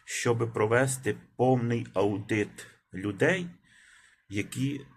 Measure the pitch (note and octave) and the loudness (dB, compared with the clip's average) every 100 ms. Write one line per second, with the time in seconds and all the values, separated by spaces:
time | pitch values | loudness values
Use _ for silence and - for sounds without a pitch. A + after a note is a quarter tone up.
0 | - - B2 A#2 A#2 A2+ G#2+ A#2+ C3+ - | -10 -2 0 2 0 0 2 4 2 0
1 | - - - - B2 B2+ A#2 A#2 A2+ F#2 | -4 -4 -6 0 2 4 2 -2 -2 0
2 | G2+ G2+ G#2 A2 G2+ - - - _ F2+ | 0 0 -2 -2 -2 -6 -20 -20 _ -8
3 | G2+ F#2+ D3 F#3 F3 - _ - - - | -6 0 2 2 -4 -12 _ -20 -20 -20
4 | _ _ - G2+ F#2 A#2+ C3+ C#3 - | _ _ -10 -8 -6 -4 -4 -4 -10